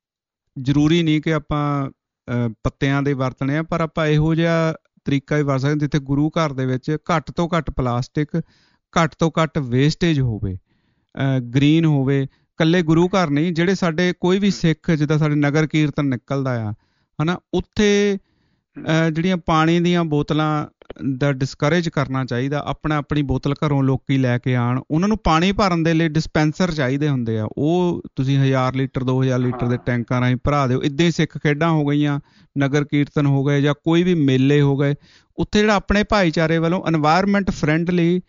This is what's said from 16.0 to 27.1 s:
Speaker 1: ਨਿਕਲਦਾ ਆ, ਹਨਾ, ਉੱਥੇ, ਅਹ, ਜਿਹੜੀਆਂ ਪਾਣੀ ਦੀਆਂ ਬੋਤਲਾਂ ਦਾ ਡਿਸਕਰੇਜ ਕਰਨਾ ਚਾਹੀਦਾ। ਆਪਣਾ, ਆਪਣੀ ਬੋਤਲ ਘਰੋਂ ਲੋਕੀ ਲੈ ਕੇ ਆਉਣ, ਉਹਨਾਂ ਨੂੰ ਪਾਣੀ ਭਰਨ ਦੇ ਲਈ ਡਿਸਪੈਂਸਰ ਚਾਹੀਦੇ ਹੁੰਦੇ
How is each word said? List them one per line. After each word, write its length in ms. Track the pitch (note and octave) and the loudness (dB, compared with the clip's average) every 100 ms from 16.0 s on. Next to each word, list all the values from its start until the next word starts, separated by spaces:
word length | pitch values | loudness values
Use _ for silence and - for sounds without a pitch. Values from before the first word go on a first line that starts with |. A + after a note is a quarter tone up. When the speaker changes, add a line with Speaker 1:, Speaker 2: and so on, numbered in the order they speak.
Speaker 1:
ਨਿਕਲਦਾ 640 | C#3+ B2 - C#3 C3 A#2+ G#2+ | -2 -4 -4 -4 -2 -4 -4
ਆ, 60 | A2 _ _ _ - | -8 _ _ _ -6
ਹਨਾ, 160 | D#3 F3+ _ | -4 -4 _
ਉੱਥੇ, 640 | F#3 - - G#3 G3+ G3+ G3 _ _ _ _ _ D3 | -6 -4 0 2 2 0 -2 _ _ _ _ _ -12
ਅਹ, 320 | D3 D#3+ E3 | -2 0 0
ਜਿਹੜੀਆਂ 260 | D#3+ F#3 F3+ | 0 -2 -2
ਪਾਣੀ 440 | - D#3+ D#3+ F3 | 0 2 4 2
ਦੀਆਂ 240 | E3+ F3 | 2 0
ਬੋਤਲਾਂ 600 | E3 D3 C#3 D3+ D#3 D3+ - _ - - C3 C3 | 0 -2 0 -2 0 -2 -6 _ -20 -10 -6 -2
ਦਾ 160 | C#3+ | -2
ਡਿਸਕਰੇਜ 560 | C3 C3+ - D3 F3 E3 | -2 -4 -2 0 0 0
ਕਰਨਾ 360 | D#3 C3 C3 | -2 -4 -4
ਚਾਹੀਦਾ। 380 | B2+ A#2+ C#3 D3 - | -4 -4 -4 -4 -6
ਆਪਣਾ, 300 | C#3 D3+ D3+ | -6 -4 -4
ਆਪਣੀ 260 | C#3 D3+ | -2 -2
ਬੋਤਲ 320 | C3+ C3 C#3+ C#3 D3+ | -2 -2 -2 -2 0
ਘਰੋਂ 160 | C#3 | 0
ਲੋਕੀ 360 | C3+ C3 - C3+ | 0 -2 -2 0
ਲੈ 200 | B2+ A#2+ | 0 0
ਕੇ 180 | C3 B2 | -2 -2
ਆਉਣ, 260 | A#2+ B2+ - | 0 -2 -2
ਉਹਨਾਂ 180 | D#3 G3+ | -2 0
ਨੂੰ 100 | G#3+ | 0
ਪਾਣੀ 280 | F3 D#3+ F#3 | 2 2 2
ਭਰਨ 300 | G#3 G3 E3+ | 2 0 2
ਦੇ 120 | E3 | 2
ਲਈ 140 | D#3+ E3 | 2 2
ਡਿਸਪੈਂਸਰ 640 | D#3 - E3 D#3 - F3+ | 0 -2 0 0 0 -2
ਚਾਹੀਦੇ 360 | D3+ B2+ C#3 | -2 -2 0
ਹੁੰਦੇ 300 | D3+ | -2